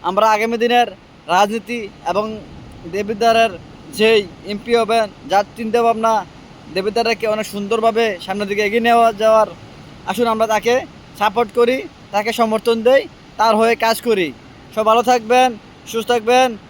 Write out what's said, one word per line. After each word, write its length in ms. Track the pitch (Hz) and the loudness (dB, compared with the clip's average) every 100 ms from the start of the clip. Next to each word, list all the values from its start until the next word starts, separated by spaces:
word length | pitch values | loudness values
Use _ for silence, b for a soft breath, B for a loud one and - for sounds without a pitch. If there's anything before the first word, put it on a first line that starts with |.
আমরা 220 | 170 196 220 | -2 0 2
আগামী 300 | 214 226 233 | 2 0 -2
দিনের 300 | 233 240 233 - - - - | 2 2 0 -4 -20 -20 -2
রাজনীতি 520 | 180 202 226 - 240 202 - 165 | 2 2 -2 -8 -10 -10 -8 -4
এবং 180 | 185 214 214 - - - - 165 | -4 -4 -10 -16 -20 -20 -18 -10
দেবিদ্বারের 600 | 190 208 214 233 226 226 170 - - - | -8 -6 0 2 4 2 -2 -18 -20 -16
যেই 280 | 175 220 220 185 - 175 | 0 4 4 0 -14 -12
এমপি 260 | 208 233 | -10 -2
হবেন, 300 | 233 214 226 214 - 143 | 0 2 0 -2 -8 0
যার 180 | 196 202 | 0 0
চিন্তাভাবনা 580 | - 226 233 233 220 226 220 175 - - - - | -8 -2 0 2 2 0 0 -4 -18 -20 -20 -8
দেবিদ্বারকে 540 | 165 196 214 226 214 220 | -6 -2 -2 -2 -2 -2
অনেক 180 | 214 | -4
সুন্দরভাবে 600 | 208 202 196 220 226 220 226 175 | -6 -8 -4 0 0 0 -2 -4
সামনের 260 | 185 196 202 | -8 -6 -4
দিকে 140 | 208 | -2
এগিয়ে 220 | 208 233 233 | 0 0 2
নেওয়া 200 | 233 233 | 4 4
যাওয়ার, 340 | 208 220 220 175 - - - - - - | 2 2 4 2 -4 -20 -20 -20 -14 -10
আসুন 200 | 190 233 | -4 -2
আমরা 200 | 220 220 | 0 0
তাকে 260 | 214 226 247 - - - - | 0 0 0 -2 -20 -20 -4
সাপোর্ট 320 | 208 208 233 | -2 0 -2
করি, 220 | 240 240 262 392 - - | 0 0 0 -6 -18 -6
তাকে 200 | 202 214 | -4 -4
সমর্থন 440 | 226 226 220 233 226 | -2 0 0 -2 0
দেই, 180 | 226 269 - - - - | 4 2 0 -18 -20 -2
তার 160 | 220 | 2
হয়ে 180 | 214 226 | 4 2
কাজ 220 | 226 226 226 | 2 0 -2
করি। 260 | 240 208 156 120 - - - | 0 0 -2 -6 -20 -20 -10
সব 120 | 220 | -2
ভালো 160 | 220 226 | 2 4
থাকবেন, 440 | 240 247 220 247 254 214 - - - | 4 0 2 2 2 -2 -18 -20 -10
সুস্থ 200 | 226 220 | -10 -2
থাকবেন। 380 | 240 214 247 254 208 | -2 2 2 2 -4